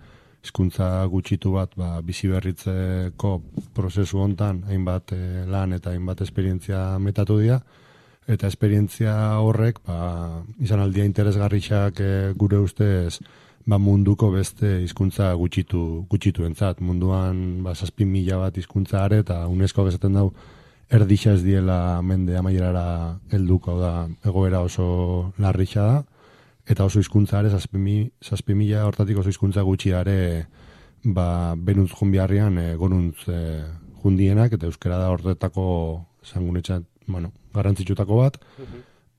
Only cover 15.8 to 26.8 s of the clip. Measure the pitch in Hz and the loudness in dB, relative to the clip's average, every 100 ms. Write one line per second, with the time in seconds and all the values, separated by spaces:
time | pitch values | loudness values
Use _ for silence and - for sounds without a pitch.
15.8 | 82 82 92 101 101 90 85 80 98 87 | -2 -6 -2 0 0 0 -4 -2 -2 -2
16.8 | 90 90 92 95 92 92 92 90 92 87 | -2 0 0 0 0 -2 -4 -6 -6 -6
17.8 | 160 - 98 95 92 92 95 92 - 98 | -6 -2 0 0 0 -2 -2 -4 -6 -4
18.8 | 95 101 98 107 107 87 85 90 98 - | -2 0 2 2 2 -2 -2 0 0 2
19.8 | 95 87 98 98 98 - - - - _ | 0 0 0 2 2 -2 -20 -20 -20 _
20.8 | - 113 98 101 110 98 92 95 92 90 | 2 4 6 4 4 4 4 2 2 0
21.8 | 90 87 90 92 90 90 92 92 90 90 | 0 -2 0 0 0 0 0 0 0 -2
22.8 | 87 85 85 87 - 101 90 90 - 87 | -2 -4 -6 -8 -4 0 2 2 2 -2
23.8 | 87 85 82 82 107 92 95 92 90 - | -2 -2 -6 -4 -2 0 2 0 -2 -2
24.8 | 87 90 87 90 90 92 98 95 95 107 | -2 0 -2 -2 -4 -2 0 0 0 0
25.8 | 104 143 139 _ _ _ _ _ - 98 | 2 0 -2 _ _ _ _ _ -4 0